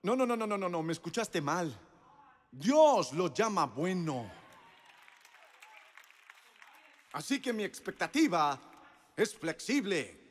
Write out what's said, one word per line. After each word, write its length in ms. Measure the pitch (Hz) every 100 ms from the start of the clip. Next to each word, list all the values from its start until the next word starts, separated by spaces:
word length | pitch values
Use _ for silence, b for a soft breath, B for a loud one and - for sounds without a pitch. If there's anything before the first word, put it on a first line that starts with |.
No, 120 | 185 262
no, 100 | 247
no, 100 | 233
no, 120 | 220
no, 100 | 202
no, 100 | 185
no, 140 | 170
me 120 | 160
escuchaste 480 | 165 170 226 214 175
mal. 360 | 143 170 165 110 - - - - - - _
Dios 640 | 127 175 294 311 233 151
lo 180 | 151 180
llama 340 | 131 226 196 143
bueno. 600 | 110 180 185 165 131 107 85 - - - - - - - - - - - - - - - - - - - - - _ - - - - _
Así 260 | 143 - 277
que 120 | 254
mi 100 | 226
expectativa 960 | 196 - - - 165 285 302 170 147 131 - - - - _ -
es 200 | 220 -
flexible. 840 | 165 156 - 277 202 175 107 - -